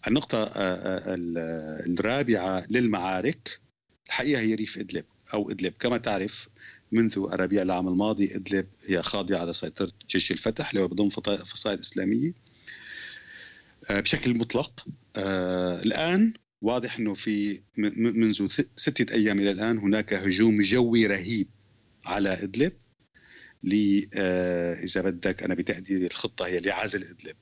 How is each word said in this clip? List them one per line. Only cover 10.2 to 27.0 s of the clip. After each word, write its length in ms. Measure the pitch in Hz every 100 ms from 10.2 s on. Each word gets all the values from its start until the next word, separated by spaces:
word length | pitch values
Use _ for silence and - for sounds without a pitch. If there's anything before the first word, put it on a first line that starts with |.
| -
الفتح 380 | - - 110 -
اللي 120 | 98
هو 60 | 92
بضم 220 | 87 101
فط-، 200 | 98 104
فصائل 500 | 98 90 - 110 95
إسلامية، 540 | - - 95 113 151 - _ _ - - - - - - - - - - - _ -
آه، 100 | 101
بشكل 380 | - 160 123 120
مطلق. 480 | 117 117 147 - - - _ 104
آه، 680 | 98 95 90 90 90 87
الآن 520 | - - 160 185 226 220 _ _
واضح 380 | 104 123 117 -
إنه 140 | 110
في 400 | 95 - 104 104
م-، 80 | 95 _ -
م-، 420 | 104 - 117 110
منذ 280 | 110 101 98
س-، 140 | - - -
ستة 380 | - - 120
أيام 260 | 117 107 101
إلى 120 | 101
الآن 260 | 95 107 113
هناك 360 | 101 107 107
هجوم 480 | 98 98 92 113 107
جوي 460 | 98 123 117 117 107
رهيب 400 | 98 92 113 95 _ _ _ _ _ 87
على 380 | 98 98 92
إدلب، 300 | 98 110 160 - _ _ _ _ - - - _
ل-، 440 | - 104 101 101 98 -
آه، 680 | 95 90 90 87 87 85
إذا 180 | - 95
بدك، 420 | 92 90 95 90
أنا 100 | 90
بتقديري 520 | 87 - 85 95 95 90
الخطة 400 | - - - 90
هي 140 | 90
لعزل 440 | 85 98 107 104